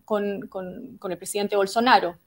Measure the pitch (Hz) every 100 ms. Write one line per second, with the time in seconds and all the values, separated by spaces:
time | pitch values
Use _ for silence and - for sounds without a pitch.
0 | - 208 202 196 - 190 180 - - -
1 | 190 170 180 202 202 208 196 226 247 208
2 | 175 -